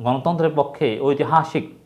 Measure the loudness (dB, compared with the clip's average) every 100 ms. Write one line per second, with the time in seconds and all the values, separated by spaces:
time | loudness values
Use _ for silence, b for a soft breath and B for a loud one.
0 | -4 -2 -2 0 0 0 -2 0 -2 0
1 | 0 0 4 4 4 -4 -6 -16